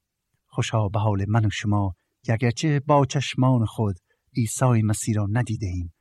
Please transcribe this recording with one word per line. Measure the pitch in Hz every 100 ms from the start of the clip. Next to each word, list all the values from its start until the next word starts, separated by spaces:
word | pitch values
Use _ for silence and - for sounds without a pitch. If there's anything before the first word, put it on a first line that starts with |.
| _ _ _ _ _
خوشا | - 120 113 101
به | 104
حال | 107 98 101
من | 110 107
و |
شما | - 107 101 98 - _ _
که | -
اگرچه | 113 120 117 160 143
با | 139 147 135
چشمان | 143 131 - 131 127 113
خود | - 107 92 _ _ _ -
عیسی | 110 - 131 117
مسیح | 107 107 - 107
را | 101
ندیده | 113 120 110 101
ایم، | 90 87 -